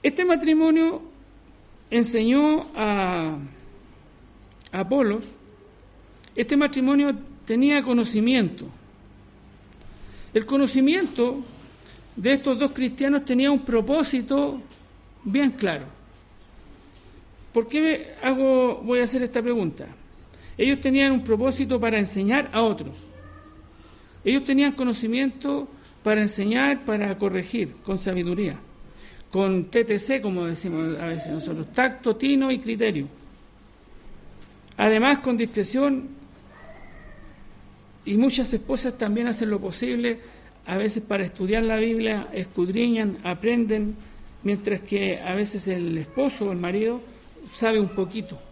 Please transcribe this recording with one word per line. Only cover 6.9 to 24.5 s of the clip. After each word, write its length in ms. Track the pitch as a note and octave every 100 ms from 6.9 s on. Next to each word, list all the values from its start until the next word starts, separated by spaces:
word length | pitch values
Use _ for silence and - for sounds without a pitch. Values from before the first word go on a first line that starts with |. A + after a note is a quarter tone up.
| C#4 C#4+ G3+ - - -
tenía 380 | A3+ C#4 D4
conocimiento. 840 | A#3+ A#3+ A#3 G#3+ A3+ C4 F#3 - - - - - - - - - - - - - - - - - -
El 100 | A3
conocimiento 1000 | A3 C#4 C#4 C4 C4+ F4+ F4+ - A#3+ C#4 B3 - - - - - - -
de 160 | G#3
estos 260 | C#4 C#4 A#3+
dos 140 | C#4
cristianos 520 | C#4 B3+ - C4+ C#4+
tenía 280 | C#4+ B3 C#4
un 80 | C#4
propósito 1000 | C#4 A#3 A3 D4+ D4+ B3+ B3 C#4 C#4+ C#4 - - - - - -
bien 300 | - B3 C#4
claro. 340 | - G3 D3+ C#3 - - - - - - - - - - - - - - - -
¿Por 160 | A#3 A3+
qué 120 | D4+
me 460 | D#4+ D4+ - - B3+
hago, 540 | C4 C4+ C4 B3+ B3
voy 160 | A3+ B3
a 60 |
hacer 180 | A#3+ B3+
esta 180 | B3 B3
pregunta? 460 | A#3 A#3+ E3+ - - - - - - - - -
Ellos 220 | B3+ C#4
tenían 320 | C#4 C4+ C#4
un 100 | C4
propósito 560 | A3 G#3+ C4 C4 G#3+ B3+
para 220 | A3+ A3
enseñar 500 | G3 G3 G3+ C4+ C#4+
a 100 | G#3+
otros. 340 | A3+ G3 C#3 - - - - - - - - - - - - -
Ellos 180 | - C4+
tenían 300 | C#4